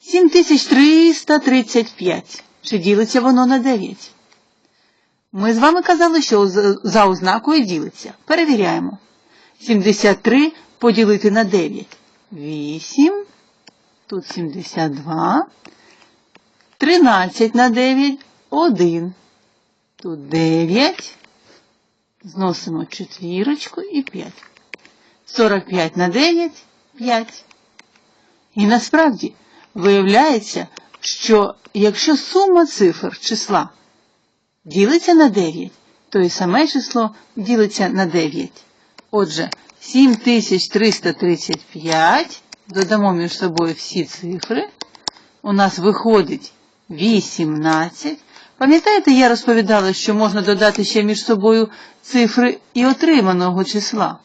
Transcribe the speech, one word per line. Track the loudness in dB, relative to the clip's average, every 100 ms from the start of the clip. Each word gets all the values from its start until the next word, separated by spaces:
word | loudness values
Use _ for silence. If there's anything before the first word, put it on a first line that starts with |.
Сім | -2 2 4
тисяч | 4 4 2
триста | 4 4 6 6 6 2 0 0
тридцять | 2 0 2 -2 -2 -6
п'ять. | -4 -4 -8 -20 _ _
Чи | -6 -4
ділиться | 0 0 2 0
воно | 2 2 2
на | 2
дев'ять? | 0 -2 -4 -12 -20 _ _ _ _ _ _ _ _ _ _ _ _
Ми | -4 -2
з | 2
вами | 2 2
казали, | 0 2 2 0
що | 0 2 2
з-, | 2 0 0
за | 0 2 2
ознакою | 2 -2 -2 0 0
ділиться. | 0 -4 -8 -14 -20 -20
Перевіряємо. | _ -2 2 2 0 -2 -6 -12 _ _ _ _ _ _
Сімдесят | -2 0 2 2 0 0
три | 2 2 2 -2 _ _
поділити | 0 2 2 2 2
на | 0
дев'ять. | 0 -2 -2 -8 -16 -20 _ _ _
Вісім. | -16 -12 -10 -10 -10 -8 0 0 0 -10 _ _ _ _ _ _ _ _
Тут | -12 -10
сімдесят | -10 -8 -10 -12 -6 -4
два. | -6 -8 -6 -2 -2 -4 _ -20 _ _ _ _ _ _ _ _ _ _ _
Тринадцять | 0 4 4 4 0 -2 -2
на | 2 2
дев'ять. | 2 0 2 0 -2 _ _ _
Один. | -2 0 2 0 0 -8 -12 _ _ _ _ _ _ _ _
Тут | -14 -14 -6
дев'ять. | -2 0 0 0 0 0 -2 -16 -20 _ _ _ _ _ _ _ _ _ _
Зносимо | -18 -6 -4 -4 -8 -8
четвірочку | -10 -14 -18 -14 -10 -4 -4 -4 -8 -14
і | -8 -8
п'ять. | -8 -12 -16 -20 _ _ _ -20 _ _ _ _ _
Сорок | 0 0 0 -4
п'ять | -4 -4 -2
на | -2
дев'ять. | 0 0 0 -4 -8 _ _ _ _
П'ять. | -4 -4 -4 -18 _ _ _ _ _ _ _ _ _ _ _
І | -2 2
насправді, | 2 2 2 2 0 -8 _ _ _ _
виявляється, | -2 2 4 4 4 4 2 -4 -10 -10 -16 _ -14
що | -12 -8 2 2 2 -4 _
якщо | 0 0 0 0 -2
сума | 0 0 4 4 2
цифр | 2 0 0 -10 -10
числа | -8 -8 -2 -4 -4 _ _ _ _ _ _ _ _ _
ділиться | -8 0 2 2 2
на | 4 4
дев'ять, | 2 -2 -4 -14 _ _ _ _
то | -2
і | -2
саме | -2 -2 0 0
число | -2 -4 -4 -4 -6 _ -12
ділиться | -2 2 0 0 -4
на | -2 -2
дев'ять. | -2 -4 -6 -12 _ _ _ _ -20 _
Отже, | -4 -4 -4 -8 -10 _ _
сім | -4 2 2 2
тисяч | 0 0 0 -4 -2
триста | -2 -2 -2 -6
тридцять | -4 -2 -4 -4 -10 _
п'ять, | -14 -4 0 2 2 -2 -12 _ -20 _
додамо | -4 -2 0 0
між | -2 -4 -4
собою | -4 -2 -4
всі | -6 -8 -8
цифри, | -8 -10 -12 -10 -6 -6 -8 _ -20 _ -16 _ _ _
у | -4
нас | 0 0 2
виходить | 0 0 2 2 2 -6 -12 _ _ _ _
вісімнадцять. | -4 0 0 -2 -6 -4 -2 -2 -2 -4 -8 -12 -12 _ -20 _ _
Пам'ятаєте, | 2 4 4 2 4
я | 4 4
розповідала, | 2 2 0 2 2 0
що | -2 -2
можна | 0 0 -2
додати | -2 2 2 0
ще | -2 0
між | 0 -4
собою | -2 0 2 2 0 -6 -20 _
цифри | -4 0 2 2 0 -2 _
і | -2 0
отриманого | 2 2 2 2 0 0 -2
числа? | -4 -4 -6 -4 -4 -6